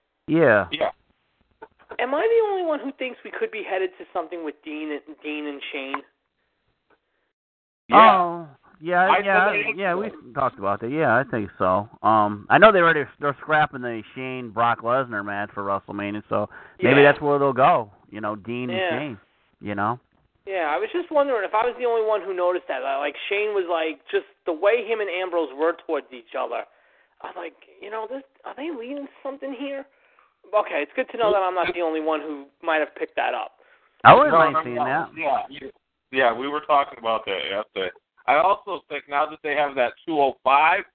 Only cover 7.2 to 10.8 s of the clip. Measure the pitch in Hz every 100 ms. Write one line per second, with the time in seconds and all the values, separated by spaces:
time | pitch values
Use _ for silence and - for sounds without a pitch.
7.2 | _ _ _ _ _ _ - 208 220 185
8.2 | 175 170 156 131 _ _ 160 180 185 180
9.2 | 202 185 202 202 220 190 190 180 214 -
10.2 | 123 120 127 - 98 101